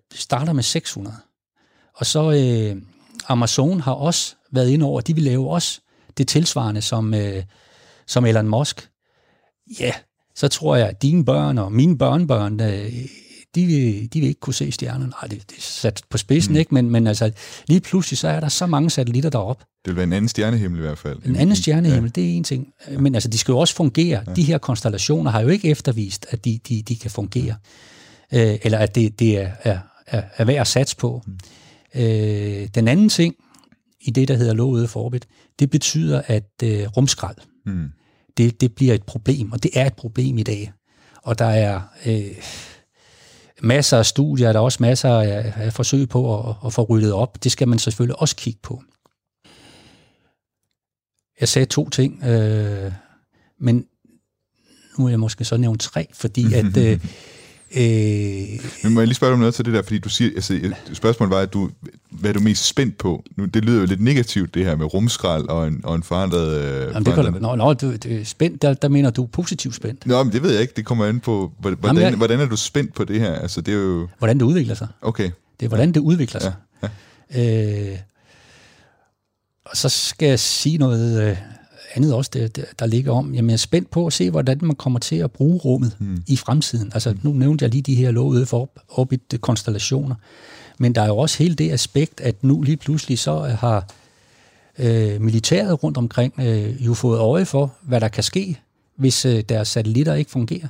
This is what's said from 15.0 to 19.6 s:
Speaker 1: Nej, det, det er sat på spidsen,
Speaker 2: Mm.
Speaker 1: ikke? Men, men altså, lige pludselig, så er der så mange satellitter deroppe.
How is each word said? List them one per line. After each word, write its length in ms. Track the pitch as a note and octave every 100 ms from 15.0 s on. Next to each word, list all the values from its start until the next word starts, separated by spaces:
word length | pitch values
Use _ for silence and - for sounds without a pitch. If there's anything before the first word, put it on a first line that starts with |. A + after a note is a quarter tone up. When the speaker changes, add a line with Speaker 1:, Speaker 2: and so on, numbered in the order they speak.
| B2+ -
Speaker 1:
Nej, 60 | -
det, 220 | G#2+ -
det 80 | -
er 40 |
sat 400 | - - A2 G2+ -
på 80 | -
spidsen, 360 | - C#3+ -
Speaker 2:
Mm. 60 | D#3
Speaker 1:
ikke? 140 | D#3+
Men, 160 | C3+ A#2+
men 180 | A#2 A2+
altså, 240 | G#2 A2 A2 - - -
lige 120 | F3+
pludselig, 380 | - F#3+ - C3+
så 100 | D#3
er 120 | D#3
der 80 | D#3
så 180 | - F3+
mange 240 | D3 E3
satellitter 400 | - A#2+ B2 D#3
deroppe. 360 | C3 G2 -